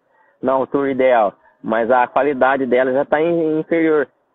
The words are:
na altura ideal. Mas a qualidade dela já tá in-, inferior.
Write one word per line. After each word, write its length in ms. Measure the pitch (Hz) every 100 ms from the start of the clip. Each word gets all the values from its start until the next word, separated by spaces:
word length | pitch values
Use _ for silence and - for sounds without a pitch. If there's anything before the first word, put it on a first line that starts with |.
| _ _ _ _
na 100 | 127
altura 380 | 135 123 143 139
ideal. 440 | 131 131 120 101 - _ _
Mas 280 | 113 110 113
a 160 | 123 123
qualidade 580 | 139 143 131 131 135
dela 280 | 131 123 131
já 120 | 131
tá 160 | 139 151
in-, 400 | 170 170 156 156
inferior. 480 | 160 165 160 151 135 _ _